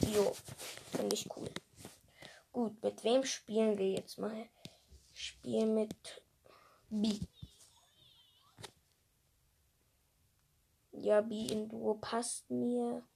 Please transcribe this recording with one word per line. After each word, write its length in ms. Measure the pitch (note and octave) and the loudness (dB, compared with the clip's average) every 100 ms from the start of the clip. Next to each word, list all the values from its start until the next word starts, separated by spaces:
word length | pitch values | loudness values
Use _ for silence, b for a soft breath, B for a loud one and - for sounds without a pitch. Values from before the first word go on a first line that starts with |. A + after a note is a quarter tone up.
| - | 2
jo, 240 | G#3 G3 - - - - - - | 4 2 0 -10 -14 -12 -14 -8
finde 240 | - G#2 | -2 0
ich 120 | G#2+ - | 0 -2
cool. 160 | - - - - - - - B B B B B | -6 -8 -8 -14 -20 -18 -20 B B B B B
Gut, 300 | B3 A3 G#3+ | -2 -2 0
mit 200 | G3+ G3+ | -4 0
wem 200 | G#3+ C4 | 4 4
spielen 540 | C4 - - G#3+ A3 G3+ | 2 -4 -2 2 4 4
wir 140 | F#3+ | 2
jetzt 260 | F#3 - - | 0 -4 -6
mal? 280 | G3+ A3 A#3+ B B B B - - | -6 -6 -12 B B B B -20 -20
Spiel 500 | - - - B3 A3 | -12 -12 -10 -2 2
mit 580 | A3 A3 G#3+ - - - - _ - B B B B | 4 2 0 -4 -12 -16 -20 _ -20 B B B B
B. 300 | G#3+ A3 G#3 - - - - - - _ _ - - _ _ _ - - _ _ _ _ _ _ _ _ _ _ _ _ _ _ _ _ _ _ _ _ _ _ | 2 2 2 -4 -10 -18 -18 -20 -20 _ _ -20 -20 _ _ _ -20 -20 _ _ _ _ _ _ _ _ _ _ _ _ _ _ _ _ _ _ _ _ _ _
Ja, 260 | - G3+ G#3+ | -2 4 6
B 260 | A3+ A3 A3 | 4 0 -2
im 220 | G#3+ G#3+ | -2 -2
Duo 260 | A3 A3 | -2 0
passt 560 | G#3+ - A#3 A#3+ - - | 0 0 -2 -2 -6 -4
mir. 520 | B3 A#3+ A#3+ A#3+ A#3+ - | -2 0 0 0 -4 -8